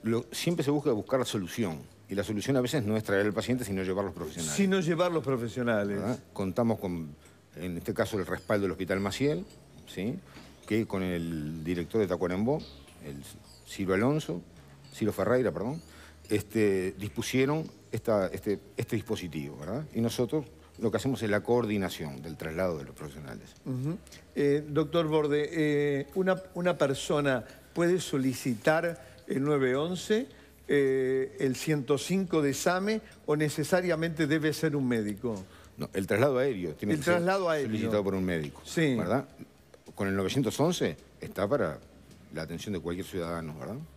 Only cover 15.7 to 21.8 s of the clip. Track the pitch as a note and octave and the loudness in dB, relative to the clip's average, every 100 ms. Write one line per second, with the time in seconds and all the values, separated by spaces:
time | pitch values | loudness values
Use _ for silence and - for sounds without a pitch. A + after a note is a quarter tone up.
15.7 | D#3+ - - - - - G#2 - A2+ G#2 | -6 -10 -20 -20 -20 -2 -2 0 2 4
16.7 | F#2+ F#2 G2 G#2 - A2+ B2+ C3+ D#3 D#3 | 4 0 -4 -8 -6 -2 2 2 0 -4
17.7 | - - A2+ - G#2 F#2 - - G2 - | -12 -8 -6 2 2 2 -2 -2 -2 -4
18.7 | - A2+ A2+ - G#2 F2+ D#2 C#2+ D2+ D2 | -8 -4 -4 -4 -6 -4 -6 -8 -8 -6
19.7 | B2 D#3 A2 A#2 A2 A#2+ D#3 C#3+ - - | -6 -4 -2 -2 0 0 0 -4 -16 -20
20.7 | - A2+ A2 C3+ A#2+ A2+ G2+ G#2+ A#2+ A2+ | -4 -2 0 0 -2 0 0 2 2 2
21.7 | G#2+ | 0